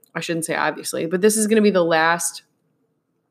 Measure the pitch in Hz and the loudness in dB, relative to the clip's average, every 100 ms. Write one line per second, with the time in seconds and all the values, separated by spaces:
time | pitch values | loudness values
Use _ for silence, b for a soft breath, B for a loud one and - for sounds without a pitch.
0 | _ 165 170 165 160 147 151 - - - | _ -10 -6 -6 -4 -2 -2 -4 -8 -6
1 | 165 180 214 214 208 220 208 185 165 160 | -4 2 2 2 2 4 4 4 2 2
2 | 165 170 - - _ _ _ _ _ _ | 2 0 -4 -10 _ _ _ _ _ _
3 | _ _ _ | _ _ _